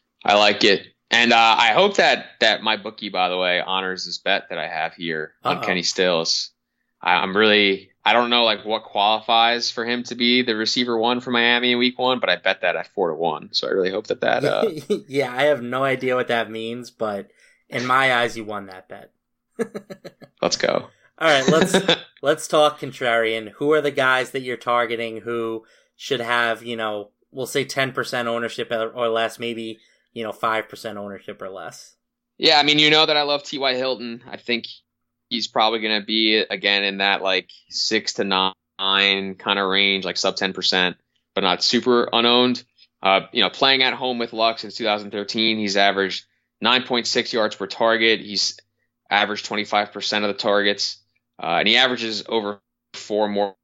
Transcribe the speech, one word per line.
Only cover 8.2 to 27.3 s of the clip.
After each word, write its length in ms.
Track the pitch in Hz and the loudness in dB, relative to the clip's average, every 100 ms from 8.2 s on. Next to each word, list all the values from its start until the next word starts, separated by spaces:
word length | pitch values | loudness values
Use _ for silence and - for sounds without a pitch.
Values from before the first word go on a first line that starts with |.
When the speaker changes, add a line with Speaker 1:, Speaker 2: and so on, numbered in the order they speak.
| 120 | 4
Speaker 1:
know, 140 | 120 | 2
like, 200 | 113 104 | 2 0
what 200 | 107 107 | -4 -6
qualifies 880 | - 107 101 110 - 113 117 120 117 | -4 0 2 2 2 4 4 2 -4
for 120 | - | -4
him 200 | 117 123 | -4 -4
to 100 | 123 | -6
be 280 | 120 120 123 | -2 2 2
the 120 | 120 | 2
receiver 420 | 110 110 127 123 113 | -2 -2 -2 0 0
one 240 | 117 123 | 0 0
for 120 | 127 | 0
Miami 400 | 120 117 120 123 | 2 2 2 2
in 60 | 120 | 2
week 200 | 127 123 | 0 0
one, 220 | 127 123 | -2 0
but 100 | 95 | 0
I 60 | 90 | 0
bet 240 | 95 95 | -2 -2
that 160 | 90 82 | -2 -2
at 100 | 85 | -6
four 200 | - 87 | -4 -2
to 80 | 78 | 0
one. 320 | 85 76 - | -2 -4 -6
So 140 | - - | -6 -2
I 60 | |
really 180 | 95 92 | 0 0
hope 160 | 98 - | -2 -6
that 140 | - | -2
that, 240 | - - | 0 0
uh 260 | 135 52 220 156 - | 0 0 -2 -4 -6
Speaker 2:
<laughs> 200 | 202 - | -6 -2
Yeah, 260 | 135 127 | -2 -2
I 100 | 123 | 0
have 180 | 147 139 | 0 0
no 200 | 120 131 | -2 -2
idea 320 | 135 131 127 | -2 0 0
what 140 | 127 120 | -2 0
that 220 | 117 107 | -2 -2
means, 420 | 113 113 120 117 | -6 -8 -10 -12
but 380 | _ 110 101 101 _ _ _ _ | _ -6 -6 -10 _ _ _ _
in 180 | 131 127 | -6 0
my 280 | 131 135 | 2 4
eyes, 220 | 123 120 110 | 2 0 -4
you 80 | |
won 220 | 104 104 98 | -8 -10 -10
that 220 | 92 - | -18 -18
bet. 220 | 101 - _ _ _ _ - | -20 -20 _ _ _ _ -8
<laughs> 840 | 220 202 - - - - - _ | -8 -8 -16 -18 -18 -20 -20 _
Speaker 1:
Let's 160 | - - | -4 0
go. 320 | - - - _ _ _ | 0 -2 -4 _ _ _
Speaker 2:
All 80 | 160 | 2
right, 180 | 143 135 | 4 4
let's, 300 | 156 185 190 185 170 - | 4 4 2 2 0 -4
Speaker 1:
<laughs> 120 | _ | _
Speaker 2:
let's 260 | 135 156 - | 0 0 2
talk 320 | 160 151 147 | 4 4 2
contrarian. 680 | 139 - 127 117 113 113 107 - | -10 -4 0 2 2 -2 -6 -4
Who 160 | 147 | 2
are 100 | 151 | 2
the 80 | 143 | 2
guys 400 | 139 131 131 123 | 2 2 2 0
that 100 | 139 | -6
you're 160 | 127 120 | -6 -6
targeting 640 | 123 120 117 117 117 113 | 0 0 0 -2 -6 -8
who 460 | 113 117 113 113 - _ _ | -6 -4 -4 -6 -12 _ _
should 260 | _ - 131 | _ -4 -4
have, 420 | 117 120 117 110 | 0 0 0 -2
you 140 | 117 113 | -6 -6
know, 340 | 110 104 101 _ _ | -4 -4 -8 _ _